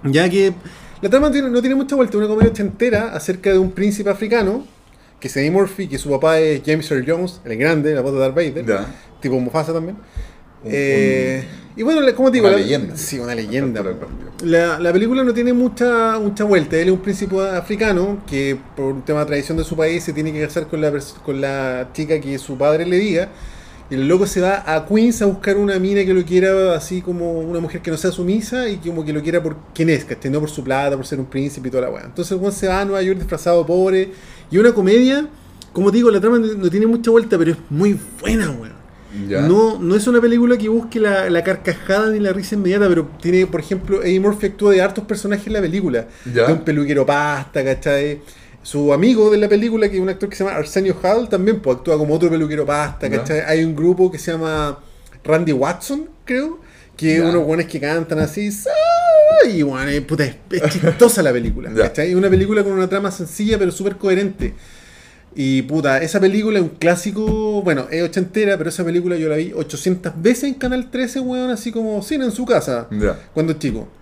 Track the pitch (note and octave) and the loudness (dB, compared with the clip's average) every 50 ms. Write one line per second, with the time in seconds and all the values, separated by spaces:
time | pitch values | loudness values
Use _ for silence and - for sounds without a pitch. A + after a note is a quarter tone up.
0 | - C#3 C#3 D3+ F3 F#3 F3 G3 G3 F#3+ F#3 - - - - - - - - - | -2 2 2 2 2 2 2 2 2 2 0 -2 -12 -20 -20 -20 -20 -20 -16 -6
1 | - G3+ G3+ C4+ C#4+ D4+ C#4 C#4+ C#4 C4 A#3+ B3 A#3+ C4 C4+ C4+ C#4 C#4 C#4+ C#4 | -2 2 2 4 4 4 2 0 0 0 0 0 0 2 0 0 0 0 2 0
2 | B3+ - - G#3 G#3+ G#3 G#3+ G#3+ A3+ A3+ A3+ G#3+ G3+ G3 G3 - A#3 B3 A3+ G#3 | 0 2 2 -2 0 0 2 4 4 2 2 0 -4 -6 -2 -2 -2 0 0 0
3 | A3 A3+ - - - - F3+ F3+ - G3+ F#3+ F#3 F#3+ F#3 F#3 - G3 G#3 G#3 G#3 | -2 -4 -8 -8 -6 -6 -6 -2 0 2 2 2 2 0 -2 -2 -2 -2 0 -2
4 | G3+ G3+ G3 G3 A3 G#3 A3+ A#3+ G#3 F#3+ G#3 C4 C#4+ - _ _ _ _ - - | -2 -4 -2 -2 -2 0 0 0 2 0 -2 -4 -6 -12 _ _ _ _ -20 -20
5 | _ _ _ _ - C3 - C#3 C#3 D3+ F3 F#3+ G3 F#3+ F#3+ - G3 - C3 C3 | _ _ _ _ -12 -6 -4 -2 0 2 2 2 2 0 -2 -8 -8 -6 -6 -8
6 | - D3 C#3+ C3 D#3 D#3+ D#3+ D#3+ D#3+ D#3 D3+ C3+ - D3+ D#3 D#3+ D3+ - D3+ C3+ | -4 -2 -2 0 2 2 4 4 4 2 2 0 0 0 -2 -2 0 -2 -2 -2
7 | B2 C3+ E3 E3 F3+ F3+ F3+ - - B2 A2+ A2+ C3 D#3 E3 D#3 C#3+ D3+ D3+ C#3 | 0 -2 -2 -2 -2 -6 -8 -12 -12 -10 -4 0 2 2 2 2 0 0 0 0
8 | B2 C#3 C#3 C3+ C3+ C3 C3 D#3+ F3 D3+ A#2+ D#3 A#2+ A2+ G#2+ F#2+ G2+ - - - | -2 -2 0 0 0 0 0 0 -2 -2 -4 -6 -2 -2 -2 -2 -2 -8 -12 -18
9 | - - - - - C#3 B2 C3 B2+ B2 - D#3+ D#3 D#3 E3 E3 E3 F3 G3 G3+ | -20 -20 -20 -8 -4 -2 -2 -2 -2 -2 -2 -2 -2 -2 -4 -4 -4 -6 -10 -14
10 | - - - - - - - - - - - - - A2+ A2+ C#3+ C#3 C#3 C3+ C3+ | -16 -14 -12 -12 -12 -12 -16 -20 -20 -20 -20 -16 -10 -6 -4 -2 0 2 2 2
11 | C3+ C3+ C3 C3 B2+ C3 C3 C3 C3 - - - - - - - A3+ C4 D#4+ D#4 | 2 2 2 0 0 -2 -4 -6 -8 -10 -16 -20 -20 -20 -10 -4 -2 0 2 4
12 | C#4+ C4 A#3 - C4 C4 A#3+ B3+ A3 G3 F#3+ G3+ - G#2+ C#3 D3 A2 F2+ - - | 4 2 2 4 2 4 4 6 4 6 4 4 2 0 0 -2 -2 -6 -8 -8
13 | - - D3 C3 A#2+ A#2+ A#2+ A#2 A2 G#2 A2 C3 C#3 C3 A#2 A2 G2 F#2+ F2+ - | -8 -8 -8 -8 -6 -6 -6 -6 -6 -4 -2 -2 -2 -2 -4 -4 -4 -6 -6 -8
14 | - - - - - - - - E3+ E3+ D#3+ E3+ E3+ E3+ D#3+ D3+ F3 E3+ E3+ F#3 | -10 -12 -12 -14 -14 -14 -12 -8 -2 2 2 4 4 2 0 0 0 2 2 2
15 | G#3+ A3+ B3+ C4 C4 B3 A#3 A#3 A#3+ B3 B3 A#3+ B3+ B3 - - A#3+ B3 A#3+ A#3 | 2 2 2 2 2 0 0 0 0 2 2 2 2 0 0 0 0 2 2 2
16 | A3+ A3+ A3 A3 G#3+ G3+ G3+ - G#3+ G#3 G3+ F3+ D3+ D3 - D#3+ E3+ F#3 F#3+ F3+ | 2 0 0 0 -2 -4 -2 -2 0 2 4 2 2 2 0 0 2 2 0 0
17 | - G#3 G3 G3 G#3 F#3+ F#3+ F#3+ F#3+ G3 F#3 F3+ F3 - G#3+ G3+ A3 A3 G3 F3 | 0 -4 -4 -4 -4 -4 -2 -2 -2 -2 -4 -6 -4 -6 -4 -2 0 0 2 0
18 | F3+ G3+ G3+ G3+ - - D3 C3+ C#3 C#3 C3+ C3 - - - - C#3 C3+ C3+ B2 | 0 -2 -4 -6 -8 -6 -4 -4 -2 -2 -4 -4 -8 -14 -10 -6 -4 -4 -4 -6
19 | - - D3+ D3+ D3+ B2 D3 C#3+ C#3 - D#3+ D#3+ D#3 - E3+ D#3+ D#3+ D#3+ E3 E3+ | -4 -4 -2 -2 -2 -2 -2 -4 -4 -4 -4 -4 -4 -4 -2 -2 0 0 0 -2
20 | D#3+ - D3+ D3 D#3 D#3+ D3+ D3+ D3+ D3 D3+ E3+ D#3 D#3 - D#3 D#3 D3+ C#3+ C#3+ | -4 -6 -6 -4 -4 -4 -4 -4 -6 -4 -4 -6 -6 -6 -4 -2 -2 -2 -2 -2
21 | C3+ - - - - - C#3 C3+ C#3 C#3 C#3 C#3 C3+ C3 B2+ B2+ B2+ B2+ - - | -6 -8 -16 -14 -8 -8 -4 -4 -2 -4 -4 -4 -4 -4 -4 -6 -8 -8 -8 -8
22 | D#3 D3 E3 D3+ C#3 C#3 C#3 C3 - - C#3+ B2+ C3+ D3 D3+ D#3 E3+ F3+ F3+ F3+ | -4 -2 -2 -2 -2 -6 -8 -8 -8 -10 -6 0 2 2 2 2 0 0 0 0
23 | G#3 G#3+ F3+ E3 F#3 G3 - - - - - - - - - - - - C#3 C3 | 2 2 0 0 -2 -4 -8 -16 -18 -16 -16 -18 -20 -20 -20 -20 -14 -8 -4 -2
24 | C3+ C#3+ E3+ F#3 G3 G3 F#3 F#3+ F3+ F#3 G3 F#3+ - - D#3 D#3+ D#3 - G3 A3 | 2 2 4 4 2 2 0 0 0 0 0 -2 -2 -2 -2 -2 -2 2 2 4
25 | A3+ A#3+ A3+ - G#3+ G3+ G3 G3 - G#3 G3 G3+ G3+ G3+ G3 F#3+ F#3 F#3+ G3+ G3+ | 4 4 2 2 0 0 0 0 0 0 0 2 2 0 0 0 0 0 0 0
26 | G3 F#3 F#3 F#3 F3 D#3 F3+ F3+ F#3 F#3+ F#3+ F#3+ F#3+ F#3 F3 D#3 D3+ - F#3 F#3 | 2 2 2 2 2 2 2 4 4 4 4 4 2 2 2 0 -2 -6 -8 -6
27 | F3 F3+ F3+ F3 F3 E3+ E3+ E3 D#3+ D#3+ F3 E3+ E3+ D#3 - F3 - F3+ D#3+ D#3 | -6 -6 -6 -4 -4 -4 -4 -4 -6 -4 -6 -6 -6 -6 -8 -8 -6 -6 -6 -2
28 | - F#3 E3 - F3+ F3 G3 A3+ G#3+ - B3 B3+ B3+ A#3 G3+ F3+ D#3+ E3+ E3+ D#3+ | -2 -4 -2 -2 -2 0 0 0 -2 -4 -4 -4 -4 -4 -6 -6 -6 -6 -6 -6
29 | D#3 D3+ D3+ D3+ D3 E3 E3 F3 D#3+ D#3+ D3+ - - - - - E3 E3 D#3+ B2+ | -4 -4 -4 -4 -4 0 -2 0 -2 -2 -8 -8 -16 -20 -4 -2 2 2 2 0
30 | - - B2+ - - C#3 C3+ D3+ D3+ D3+ - - B2+ B2+ C3 C3+ C#3+ C#3+ C#3 C3+ | 0 -6 -12 -8 -6 -4 -2 -2 -4 -4 -6 -8 -4 -2 -2 0 0 0 -2 -4
31 | C3 - - C3+ C3 C3 - C3+ C3+ C#3+ C#3 - B2+ B2+ B2 C3 B2+ B2+ A#2 - | -6 -8 -6 -8 -8 -6 -4 -4 -4 -4 -6 -8 -10 -4 -2 -2 -2 -2 -4 -8
32 | - - B2+ - F3 E3 G3 F#3 F#3 G3+ G3 G3 - F#3+ F#3 F#3+ G3+ G3 G3 G3 | -12 -12 -8 -8 -6 -4 -4 -2 -2 -2 -2 -2 -2 0 0 0 0 -2 -2 0
33 | F#3+ F#3 F#3+ F#3 E3 - F3+ D3 - F3 E3+ F3 E3 D3+ F3 F3+ F#3 F#3+ F#3+ F#3+ | 0 0 -2 -2 -4 -6 -6 -4 0 2 4 4 4 2 2 2 4 4 2 2
34 | F#3+ F#3+ F#3+ - - - - - - - D#3 F#3 G#3+ A#3+ A#3 G#3+ F#3+ F#3 G#3 A#3 | 0 0 -6 -18 -20 -20 -20 -20 -12 0 2 6 6 6 6 4 4 4 6 6
35 | B3+ C4 C4+ C#4+ D4+ D4 - - - - - - - - - - F#3 G3+ F#3+ A#3 | 6 6 4 0 -2 -4 -10 -18 -20 -20 -20 -20 -20 -12 -4 0 2 2 4 6
36 | A#3+ A#3+ G#3 G3 F3+ A3 A#3+ A#3+ A3+ A3 A3 G3+ F#3+ F3 E3 G3+ G#3+ A3+ A#3 A#3 | 4 4 4 4 2 4 4 4 2 0 -2 -2 -2 0 2 2 2 2 2 0
37 | A#3 A#3 A3+ A#3 A3+ A3+ G#3 F3 E3 D#3+ E3 - - - D3 D3 F#3 G#3 G3+ - | 2 4 4 4 4 4 2 2 2 2 0 -2 -6 -6 -2 2 2 2 2 0
38 | - - - - - G#3 A3+ A3+ G3+ D#3+ C#3 A#2 A2+ A2 - - - - - - | -4 -12 -16 -8 -4 -2 -2 -2 -2 -2 -4 -8 -12 -14 -18 -20 -20 -20 -20 -20
39 | - - - G#2 G2+ G2 G2 - C#3+ D#3 F3+ G#3 A3 A3+ A3 F#3+ F#3 E3+ F#3 G#3 | -20 -14 -10 -10 -6 -4 -2 0 2 4 4 4 4 2 2 -2 0 2 2 2
40 | G#3 B3+ A#3+ A#3 A3+ A#3+ A#3 A#3+ A#3+ A#3+ B3 A3+ G#3 G#3+ A3 A#3 A3+ A3+ - A#3 | 2 4 4 4 4 4 4 4 4 4 2 2 2 0 0 0 -2 -2 -2 0
41 | G#3+ G#3 G3+ G3 F#3+ F#3 F3 E3+ E3 F#3 F#3+ G3 - - E3+ - - - F#3+ G3+ | 0 2 2 0 0 0 0 0 0 0 -2 -2 -2 -4 -4 -4 -2 0 0 2
42 | G#3+ A3 A3 G#3+ G#3 G3 F#3 G3+ F#3 - A3 G#3 G3 F3 F#3 G3+ G#3 F#3+ F3 E3 | 2 0 0 0 0 0 -2 -2 -4 -4 -4 -2 0 2 2 4 4 4 4 2
43 | D#3 D3 - - - E3+ F3+ F#3 F#3 F3+ E3+ E3 D3+ - G3 F#3+ F#3 - G3 G3 | 0 -2 -8 -6 -2 2 4 4 4 2 0 -6 -4 -4 -6 -6 -2 -2 -2 0
44 | - F#3 F3+ F#3 F#3+ G#3 G3+ G3+ - G3 G3 - G#3 G#3 G3+ F#3 F#3 G3 F#3+ - | 0 2 2 2 2 2 0 0 -4 -6 -4 0 2 4 4 4 4 2 0 -4
45 | G#3 - G#3+ G3+ - G3+ G#3 G3+ G3+ G#3 - - G3 D#3+ E3 G3 G3+ E3 B2 A#2 | -6 -6 -6 -4 -2 -4 -4 -4 -4 -4 -4 -2 -2 0 -2 -2 -2 0 0 -2
46 | A2+ - - - - B2+ A#2+ A#2+ A2+ B2+ D#3+ D#3+ - - D3+ D3 C#3+ C#3 D3 C#3 | -4 -4 -14 -16 -12 -4 0 2 4 4 4 2 0 -2 0 0 0 0 2 2
47 | C3+ C3+ C#3+ C#3+ D3 D3 D3 C#3 C3+ - - D3+ C3+ C3+ C3 C3 - D3+ C#3+ C#3 | 2 2 2 0 0 -2 -2 -4 -6 -6 -4 -4 -2 -2 -2 -2 0 0 0 0
48 | C#3+ D3 D3 D3 - - - - - - - - - - - D3 D3 C#3+ C#3+ C#3+ | 0 -2 -6 -8 -12 -20 -20 -20 -20 -20 -20 -20 -20 -8 -4 0 2 2 4 4
49 | F3+ A#3+ B3+ A3 G#3+ G#3+ G#3 G#3 G#3 G3+ G#3 G3+ G#3+ A#3+ A3 A3 A3 G#3 G3+ F#3+ | 6 4 6 6 6 6 6 4 4 4 4 2 2 0 0 0 0 0 0 0
50 | F#3 F#3+ F#3 F#3+ - G3+ - - F#3+ G3 G3 D3+ D3 D3+ - G3 F#3+ F#3+ F#3 F#3 | -2 -2 -2 -4 -6 -8 -4 -4 -4 -4 -2 -4 -6 -2 -2 0 0 0 0 0
51 | - F3+ G#3 A3+ B3 A3+ - F#3 F3+ G#3 A3+ G3+ - C#3+ B2+ B2 - - D#3+ D3+ | 0 2 2 2 0 0 -2 0 2 2 0 0 0 -2 -2 0 0 0 0 0
52 | D3+ D3 D3+ E3+ F3+ E3+ D#3+ E3 D#3+ D3+ D3+ D3 D3 - D3 D3 D3 C#3+ - - | 2 0 0 2 2 2 2 2 0 -2 -2 -2 -2 0 0 -2 -2 -4 -6 -6
53 | - C3+ - - C3+ C#3 D3+ D3+ - - D#3 D#3+ E3 E3 D#3+ D3 D#3 F3 F3+ F3+ | -6 -2 -2 -2 -2 -2 -2 -2 0 0 0 2 2 0 -2 0 2 2 4 4
54 | F#3 F3+ D#3+ D3+ - - E3 E3 D#3+ D#3+ D#3 D#3 D3+ D3 C#3 - - - - - | 2 0 0 -4 -6 -6 -4 -4 -4 -2 -2 -2 -2 -4 -6 -8 -14 -20 -20 -20
55 | - - - - - C#3+ D#3 D#3+ F3 D#3+ D3 B2+ C3+ D3+ F3+ F3+ - - C#4 C#4+ | -20 -20 -20 -14 -2 2 2 2 2 2 2 2 0 0 -2 -6 -6 -8 -6 -6
56 | D#4+ E4 - - - - B3+ B3+ C#4 D#4 E4 E4+ - - - - - - _ - | -8 -10 -16 -20 -8 -4 -4 -2 -2 -4 -8 -12 -16 -20 -20 -20 -20 -20 _ -4
57 | D#3 D#3+ D#3 E3 E3+ E3 E3+ F3 D#3+ D3 D#3+ E3+ E3+ E3+ - D#3 C3 D3 D#3 E3+ | 0 2 2 4 4 4 2 2 2 2 0 -2 -2 -4 -6 -6 -4 -2 -2 -2
58 | E3 D#3+ E3 D#3 D#3 D#3 - G#3 G#3 G#3 G#3 G#3 - C5 D5 D#5 D#5 E5+ E5+ E5+ | -2 -2 -2 -2 -2 -2 -2 -4 -6 -4 -6 -6 -4 -2 0 2 2 2 2 2
59 | F5 F5 E5 D#5 D5+ D5+ D#5+ D#5+ B4+ C4 G#3 E3+ D3+ C#3+ C3 C3 C3+ C#3+ C#3+ D3 | 4 6 6 8 8 8 8 8 6 6 4 0 0 0 0 -2 -2 -2 -2 -2
60 | C3+ - D3+ - D3 B2+ A2+ - - - - F3+ D3+ D3+ - F3+ - E3 - - | -2 -2 0 0 0 -2 -2 -10 -12 -6 -4 0 0 0 0 2 2 2 6 6
61 | A#3+ A#3 A3+ G3 F3 C#3+ B2 B2 A#2 A2+ A2+ C3 B2+ A#2 A2 A2 G#2 - - - | 6 6 6 4 2 2 2 2 0 -2 -4 -4 -6 -6 0 2 2 2 2 -2
62 | D3+ F3 F3+ F3+ F#3+ G3 F#3 F#3 F#3+ G3+ G#3+ G#3 G3 G3 G3 F#3+ F#3 F3+ F#3 G3 | -2 0 2 2 4 4 4 4 4 2 2 0 2 0 0 0 0 0 0 -2
63 | G3+ G3 F#3 - F3 D#3 - - G#3 G#3 A3 G3+ G3+ F3+ F3 - F#3+ G3+ G3 F#3+ | -2 -4 -6 -6 -10 -10 -6 -4 -2 0 0 2 0 0 -2 -2 -4 -4 -4 -2
64 | - G3 F#3 F#3 G3+ G3 G3 - - - - - - - - - - - - - | 0 0 0 2 0 -2 -4 -4 -6 -6 -6 -10 -18 -20 -20 -20 -20 -20 -20 -20
65 | - - - - - - - - C3+ C3+ C3+ C3 C3 C3 D3 D#3+ C#3+ C#3+ C3+ C3+ | -20 -20 -20 -20 -20 -18 -8 -4 -2 0 2 0 0 0 -2 -2 0 2 0 0
66 | C3 D#3+ - G3+ F#3+ F#3+ G3 G#3+ G#3 A3 G#3+ G3+ F3+ D#3+ - - - E3 F3 F3 | 0 0 0 2 2 4 4 2 0 2 2 2 0 0 -2 0 2 2 2 2
67 | - G#3+ G3 G#3 G#3+ G#3+ G#3+ G#3+ A3 G#3+ G#3+ G3+ G3 F3+ D#3 C#3 B2+ - D#3 E3 | 0 -6 -4 -2 -2 -2 -2 -2 -2 -2 -2 -2 0 0 0 0 -2 -4 -4 -2
68 | F3 E3 E3 G3 F#3 F3+ - G#3+ G#3+ G3+ G3 F3 D#3 E3 D#3 - F#3 E3+ F3 F3 | -2 -2 -2 -4 -4 -2 -2 -2 0 0 0 0 -2 -6 -4 -4 -4 -2 -2 -2
69 | F3 F3+ F3 E3+ D#3+ D#3 D3+ D3+ D#3+ F#3 F#3+ A#3 - - - C3+ - F#3 F#3 F3+ | 0 0 -2 -2 -2 -2 -2 -2 -4 -4 -6 -8 -8 -6 -8 -4 -2 -2 -2 -2
70 | - E3+ D#3+ E3 D#3+ G#3+ B3 B3+ - C#4 C4 - - B3 B3+ B3+ B3 - - A#3+ | -4 -8 -8 0 2 2 2 2 0 -6 -4 -4 -4 -4 -4 -4 -6 -6 -6 -6
71 | C4 A#3+ - C4+ C4 B3+ B3+ B3+ B3+ B3+ B3 A3 - A#3+ A3+ A#3 A3+ A3 G#3+ G#3 | -4 -4 -4 -6 -6 -4 -4 -4 -4 -4 -4 -4 -6 -6 -6 -4 -4 -4 -4 -6
72 | G3+ - D#4 D4+ C4 A#3+ - - B3+ - A#3+ F3 - - B2+ A#2 A#2 - A2 G#2 | -4 -4 -4 -2 -2 -2 -2 -4 -2 0 0 0 0 0 -4 -6 -6 -6 -4 -2
73 | G#2 G2+ F2+ - - - - D#3 D#3+ E3 D#3 D#3 - C#3 A2 A2+ G#2+ - - - | -2 -2 -2 -4 -10 -10 -4 -2 -2 -2 -2 -4 -4 -4 -4 -6 -8 -12 -18 -20